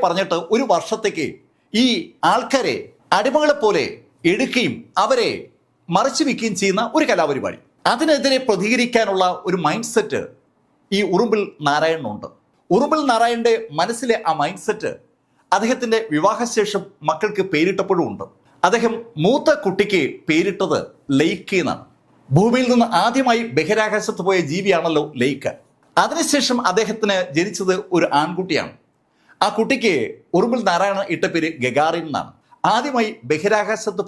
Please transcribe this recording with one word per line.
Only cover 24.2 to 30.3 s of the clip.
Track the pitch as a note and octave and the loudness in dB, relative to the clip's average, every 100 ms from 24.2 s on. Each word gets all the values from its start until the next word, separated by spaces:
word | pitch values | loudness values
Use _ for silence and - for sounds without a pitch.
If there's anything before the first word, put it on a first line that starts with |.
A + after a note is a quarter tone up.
| F#3 | 0
പോയ | F#3+ D3 | 0 0
ജീവിയാണല്ലോ | F3 G3 E3+ E3 D3+ D3+ B2+ | -2 0 0 2 0 -2 -2
ലെയ്ക്ക്. | C3 C#3 - - _ _ _ - | -2 -2 -6 -10 _ _ _ 0
അതിനുശേഷം | G#3+ D#4 D#4 C#4+ - B3 - | 0 0 0 0 0 0 0
അദ്ദേഹത്തിന് | F#3 G#3 A3 G#3 F#3+ F3 C#3+ | 0 0 -2 0 0 -2 -2
ജനിച്ചത് | F#3+ F3 F#3 F#3 - E3 | -2 -2 -2 -2 0 0
ഒരു | D#3+ C#3+ | 2 2
ആൺകുട്ടിയാണ്. | D#3+ F3+ F3+ C#3+ E2+ - _ _ _ _ _ - G3 | 0 -4 -2 -2 -2 -10 _ _ _ _ _ -2 0
ആ | G#3 | 0
കുട്ടിക്ക് | A3 C4+ G#3+ D3 G#2+ - _ | 0 2 2 0 -2 -8 _